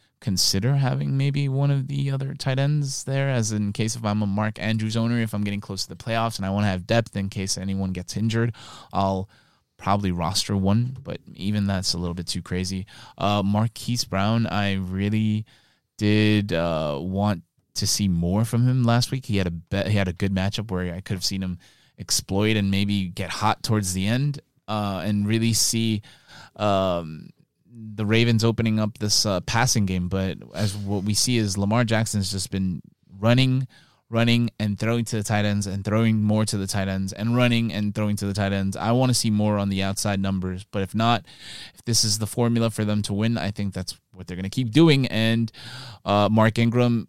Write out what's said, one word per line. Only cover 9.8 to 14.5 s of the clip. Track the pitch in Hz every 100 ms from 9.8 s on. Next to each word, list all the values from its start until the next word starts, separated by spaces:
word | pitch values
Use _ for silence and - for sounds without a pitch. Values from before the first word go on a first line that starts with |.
| 95 101 98
roster | 87 82 87 - 101
one, | 95 107 123 131
but | 87 - - -
even | 95 104 101
that's | 95 92
a | 87
little | 87
bit | 87 85
too | 90
crazy. | - 90 92 95 95 - - -
Uh, | 101 104
Marquise | 98 104 117 - - 120
Brown, | - 98 101 117
I | 113